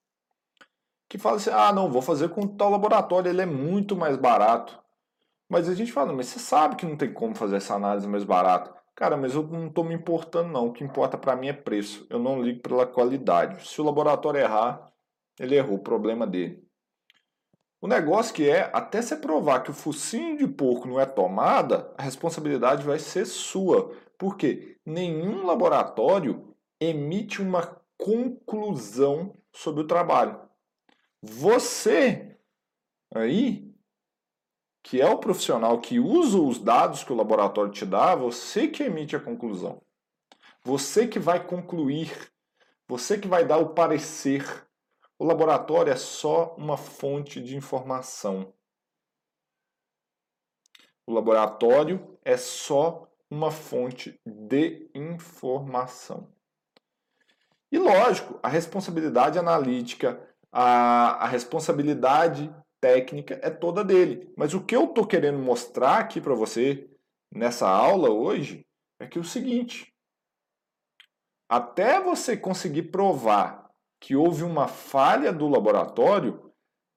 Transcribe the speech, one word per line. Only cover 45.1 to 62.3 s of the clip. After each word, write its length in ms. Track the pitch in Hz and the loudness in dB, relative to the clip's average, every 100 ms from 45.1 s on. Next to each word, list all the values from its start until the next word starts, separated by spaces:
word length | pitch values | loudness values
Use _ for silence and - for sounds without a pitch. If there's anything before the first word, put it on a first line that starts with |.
| - | -4
O 60 | |
laboratório 680 | 147 165 160 143 - 160 165 | 0 2 4 2 2 2 2
é 40 | 127 | 0
só 580 | - - 151 160 165 - | -4 -6 -2 0 0 -4
uma 200 | 151 143 | -6 -6
fonte 640 | - - 139 143 143 - | -8 -8 -6 -6 -8 -12
de 140 | 123 139 | -10 -10
informação. 1000 | 143 135 131 131 - - 104 95 95 _ _ _ _ _ _ _ _ _ _ _ _ _ _ _ _ _ _ _ _ _ _ _ _ _ - | -6 -6 -4 -8 -8 -8 -6 -6 -8 _ _ _ _ _ _ _ _ _ _ _ _ _ _ _ _ _ _ _ _ _ _ _ _ _ -6
O 60 | |
laboratório 1080 | 113 110 110 107 - 117 131 156 185 - - | -2 2 4 2 2 4 4 4 -2 -8 -10
é 140 | - 123 | -2 -2
só 680 | - - - 143 160 165 - _ - | -2 -10 -2 0 0 -2 -12 _ -14
uma 220 | 147 156 | -6 -4
fonte 720 | 156 - 127 123 131 - - | -4 -8 -6 -6 -8 -16 -18
de 640 | - 107 107 135 160 160 - | -18 -16 -2 0 0 -4 -16
informação. 1400 | 139 151 170 - - 135 135 139 123 127 - - - - _ _ _ _ _ _ _ _ _ _ _ _ _ _ | -14 -12 -12 -16 -12 -6 -6 -4 -6 -6 -10 -16 -16 -16 _ _ _ _ _ _ _ _ _ _ _ _ _ _
E 60 | 320 | 0
lógico, 600 | 359 190 247 190 - - | 6 6 6 2 -4 -8
a 80 | 113 | -2
responsabilidade 880 | 156 165 202 190 165 156 120 139 156 | -2 -2 -6 -6 -4 0 2 2 2
analítica, 840 | 170 165 135 123 120 - 131 - - _ _ | 0 0 0 -2 -4 -4 -4 -4 -12 _ _
a, 720 | 123 123 123 120 120 120 - | 2 4 6 6 6 4 2
a 20 | 113 | -2
responsabilidade 1300 | 123 120 160 147 147 147 139 123 147 170 | -2 -4 -4 -2 0 0 2 4 4 4